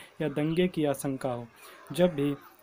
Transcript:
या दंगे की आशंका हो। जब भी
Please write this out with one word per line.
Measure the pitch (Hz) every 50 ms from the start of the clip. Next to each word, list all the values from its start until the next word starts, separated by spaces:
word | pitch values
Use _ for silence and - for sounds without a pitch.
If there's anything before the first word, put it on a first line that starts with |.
| - - - -
या | 160 147
दंगे | 143 147 147 160 160 170 185
की | 180 - 160 151
आशंका | 143 139 - - 139 135 131 - 131
हो। | 120 120 117 - - - - - - - - -
जब | 143 160 180 180 160
भी | 139 143 147 139 - - - - -